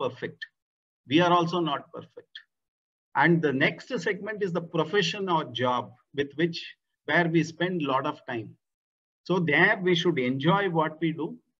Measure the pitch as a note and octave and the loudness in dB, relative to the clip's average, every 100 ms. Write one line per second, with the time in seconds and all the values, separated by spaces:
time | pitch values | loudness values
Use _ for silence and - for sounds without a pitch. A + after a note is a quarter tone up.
0 | C3 B2 A2 - - _ _ _ _ _ | -6 -6 -10 -10 -20 _ _ _ _ _
1 | - D3 F3 F3 E3+ F3+ D#3 C#3 - - | 0 2 4 4 2 0 -2 -4 -8 -18
2 | - - - - _ _ _ _ _ _ | -18 -20 -20 -20 _ _ _ _ _ _
3 | _ - D3+ E3 D3 C3 E3 - - B3 | _ 2 4 4 2 2 0 -2 -8 -4
4 | F#3+ F#3+ G3+ G#3 G3 E3+ E3+ F3 D#3 G3+ | -4 -4 -6 -6 -4 -4 -4 -4 0 0
5 | E3+ G#3 F#3+ D#3+ C#3 A#2+ B2 B2 G#2 - | 0 -2 0 0 -2 -2 0 0 -4 -14
6 | _ C#3 C#3 C3+ E3+ E3 - - _ _ | _ -6 -6 -2 -2 -2 -14 -20 _ _
7 | - D#3+ E3+ E3 D#3+ - F3+ F3+ C#3 C3 | -2 0 2 2 0 -4 -4 -2 0 -2
8 | D3+ D3 - A#2+ G#2 - _ _ _ _ | -2 -8 -8 -10 -10 -16 _ _ _ _
9 | _ _ - F#3 D#3+ D3 F#3+ G#3+ F3+ E3+ | _ _ -2 0 2 4 4 4 2 2
10 | F3 C3+ B2 C3+ D3+ G3 G3 E3 D3+ D3+ | 2 0 0 0 2 2 2 0 0 0
11 | E3+ E3 D3+ - _ | -4 -4 -8 -10 _